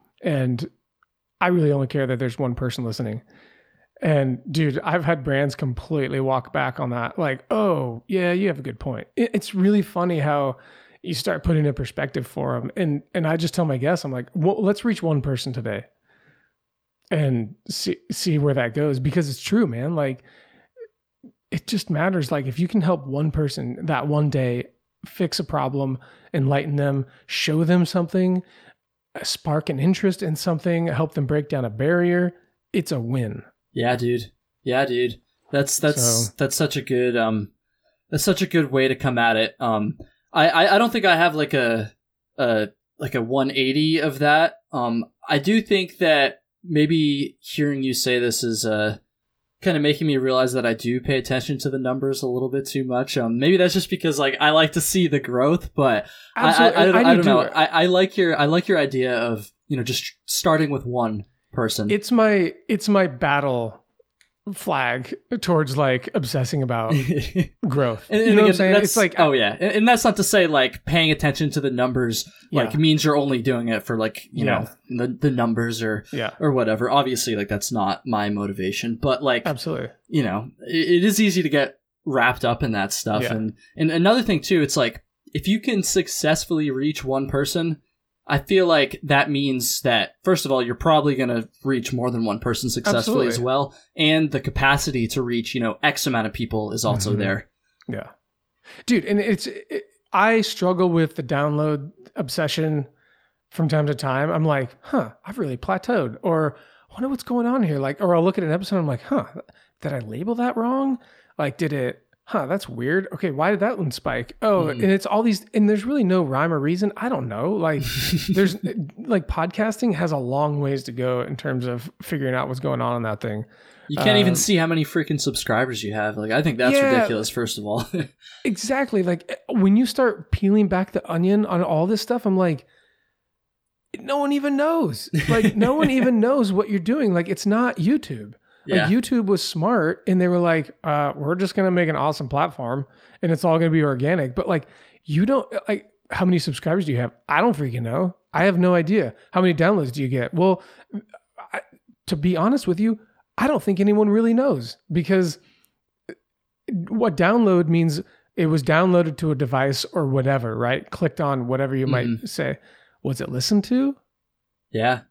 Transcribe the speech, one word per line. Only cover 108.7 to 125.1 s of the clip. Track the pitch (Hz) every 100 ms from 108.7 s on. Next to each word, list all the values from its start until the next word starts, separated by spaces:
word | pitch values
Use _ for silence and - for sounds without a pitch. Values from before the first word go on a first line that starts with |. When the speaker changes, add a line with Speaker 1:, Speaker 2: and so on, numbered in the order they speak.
| 196
Speaker 1:
I'm | 151
like, | 123
"Huh, | - 277 104 - - - _ _
did | 147
I | 139
label | 110 117 196 233
that | 247 240
wrong? | 233 262 269 247 - _ _ -
Like, | - -
did | 160
it, | 143 123 - _ _
huh, | - 214 131
that's | 196 -
weird. | 120 127 180 190
Okay, | - 180
why | 135 170
did | 202
that | 208 226
one | 156
spike?" | - - 120 120 -
Oh, | 220 196
Speaker 2:
Mm-hmm. | 156 127
Speaker 1:
and | 190
it's | 190 -
all | 208
these, | 226 202 -
and | 220 208
there's | 208
really | 226 285
no | 185 185
rhyme | 147 131 165
or | 156
reason. | 143 180 208 -
I | 240
don't | 202 123
know. | 107 156
Like, | 208 160 147 117 131 -
Speaker 2:
<laughs> | 175 -
Speaker 1:
there's, | 185 196 208 196 220 147 -
like, | 254 202 -
podcasting | - 175 - 220 214 240
has | 160 170
a | 147
long | 123 135 151 147
ways | 143 135
to | 131
go | 120 127 123
in | 123 139
terms | 143 127 123
of | 120 135 -
figuring | - 151 131
out | 127 135
what's | 131
going | 139 127
on | 120 120
in |
that | 113 104
thing. | 113 107 - _ - - -
Speaker 2:
You | 147
can't | 208 208
even | 185
Speaker 1:
Um, | 165
Speaker 2:
see | - 185
how | 160
many | 165
freaking | 151 170 151